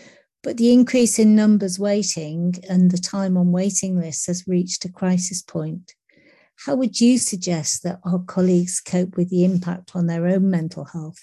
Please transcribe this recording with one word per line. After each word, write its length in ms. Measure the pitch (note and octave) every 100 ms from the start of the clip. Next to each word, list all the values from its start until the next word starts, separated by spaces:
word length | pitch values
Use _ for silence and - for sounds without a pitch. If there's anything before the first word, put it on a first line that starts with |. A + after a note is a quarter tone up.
| - _ _ _
But 140 | - A#3+
the 160 | A#3
increase 480 | B3 B3 B3+ A#3 -
in 160 | G#3+ G#3+
numbers 420 | G#3+ G#3 G3 F#3
waiting 800 | G3+ G3+ G3+ - D3+ D#3+ F3 F3+ -
and 220 | F#3 F3+
the 80 | F3+
time 380 | F3+ G3 G3 F3+
on 160 | F3+
waiting 480 | F3+ G3 F#3+ F#3+ F#3
lists 260 | E3 - -
has 220 | F3 F#3
reached 360 | F3+ F3+ - F3+
a 60 |
crisis 520 | F3+ F#3 F#3 F3+ F3+
point. 520 | - E3+ D#3 E3 F3+ _ _ _ _ _ _ _ -
How 80 | C#4
would 260 | B3+ -
you 160 | A#3+ B3+
suggest 680 | - F#3+ F3+ E3+ D#3 - F3
that 160 | - F3+
our 140 | F3+
colleagues 640 | F3+ - F#3 F3+ F3 -
cope 360 | - F3+ F3+ -
with 140 | F3+
the 140 | F#3 F3+
impact 500 | F3+ F3 F3+ - F#3
on 140 | E3+
their 180 | E3+ F3
own 240 | F#3+ F#3+
mental 360 | F3 D#3+ D#3+ D3
health 340 | E3+ D#3 E3+